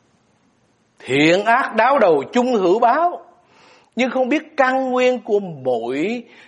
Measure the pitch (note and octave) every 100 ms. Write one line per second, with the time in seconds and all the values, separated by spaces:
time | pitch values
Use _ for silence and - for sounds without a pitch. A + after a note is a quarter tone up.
0 | _ _ _ _ _ _ _ _ _ _
1 | - C3+ D#3 F3+ G#3+ A#3+ C4 A3 A#3 C#4
2 | F#3+ D3 C3 A#3+ B3 A3+ F3+ A3 A#3 C#4+
3 | F4 - - _ _ _ _ _ _ -
4 | B3+ C4 B3 D4+ - - B3+ C4 C4 B3
5 | B3+ B3+ - G#3 F#3 D3 B2+ A#2 A#2 C3+
6 | F#3+ A#3+ - -